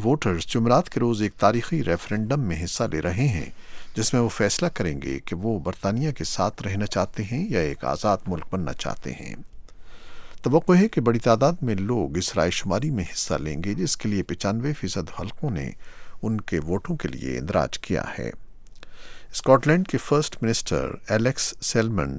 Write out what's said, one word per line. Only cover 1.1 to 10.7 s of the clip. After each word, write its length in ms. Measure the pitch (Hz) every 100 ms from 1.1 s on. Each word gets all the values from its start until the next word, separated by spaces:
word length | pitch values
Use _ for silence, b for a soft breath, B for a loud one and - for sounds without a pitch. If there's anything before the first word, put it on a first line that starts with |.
| 110
ایک 120 | 104 -
تاریخی 460 | 98 117 - 165
ریفرنڈم 560 | 123 85 - 104 107 143
میں 240 | 110 80
حصہ 200 | 85 -
لے 180 | 113 78
رہے 260 | 78 90 139
ہیں، 220 | 92 - - B B B -
جس 180 | 110
میں 80 | 123
وہ 80 | 117
فیصلہ 380 | - 101 - 175
کریں 340 | - 95 71
گے 180 | 67 67
کہ 160 | - 85
وہ 240 | 104 107
برطانیہ 520 | 76 92 98 113 151
کے 120 | -
ساتھ 400 | - - 95 -
رہنا 220 | 101 98 101
چاہتے 380 | - 92 -
ہیں 240 | 101 120 208
یا 100 | 113
ایک 260 | 78 69 62
آزاد 320 | 71 107 95 -
ملک 180 | 87 -
بننا 220 | 95 87
چاہتے 380 | - - - -
ہیں۔ 240 | 62 - - - - - B B B B B B B
توقع 320 | - 151 -